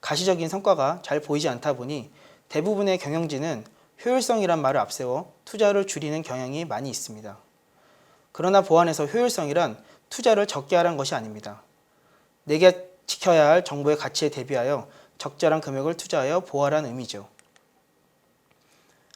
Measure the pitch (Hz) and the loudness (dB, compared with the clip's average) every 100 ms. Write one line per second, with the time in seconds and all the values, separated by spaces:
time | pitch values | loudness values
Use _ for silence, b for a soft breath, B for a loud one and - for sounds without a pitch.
0 | - 151 185 180 165 190 202 170 135 175 | -6 -2 0 0 -2 -2 2 2 2 -2
1 | - 147 147 147 151 120 151 127 123 147 | -4 -4 -2 -2 -2 -4 -4 -4 -6 -10
2 | 110 b b b b 151 175 202 202 185 | -10 b b b b -4 -2 0 0 -2
3 | 147 156 165 139 156 127 110 b b b | -2 -4 -4 -4 -6 -6 -10 b b b
4 | 240 254 240 233 190 165 135 139 123 - | -2 0 2 0 2 2 2 0 0 -4
5 | 127 131 190 _ - 214 208 202 196 165 | -4 -4 -6 _ -10 0 2 2 0 -4
6 | 147 156 156 127 127 143 165 104 135 113 | -6 -6 -6 -8 -8 -8 -8 -8 -8 -8
7 | - 107 107 98 _ _ _ b b b | -10 -14 -16 -18 _ _ _ b b b
8 | b b b - 170 196 190 165 170 156 | b b b -4 4 4 6 6 4 2
9 | 147 226 247 233 151 151 156 110 b b | -2 0 0 0 -2 0 0 -4 b b
10 | - - 240 208 202 143 135 180 170 156 | -14 -2 2 4 2 -2 0 2 2 0
11 | 135 131 110 107 104 104 _ _ _ b | -4 -6 -8 -12 -16 -16 _ _ _ b
12 | b b b b - 156 185 180 - - | b b b b -4 6 6 6 0 -16
13 | - - 185 165 147 170 180 143 143 147 | -12 -2 4 6 8 6 4 -2 0 0
14 | 131 - 151 131 127 135 123 143 - B | -2 -2 -2 -4 -6 -2 -2 -2 -6 B
15 | B - 147 - 165 156 151 135 147 170 | B -12 -12 0 2 2 -2 -4 -4 -6
16 | - 160 135 170 180 139 143 147 143 123 | -4 -2 0 0 -2 -2 0 0 -2 -8
17 | 117 104 98 _ _ _ _ _ _ _ | -10 -12 -16 _ _ _ _ _ _ _
18 | _ _ _ _ _ _ _ b b b | _ _ _ _ _ _ _ b b b
19 | b | b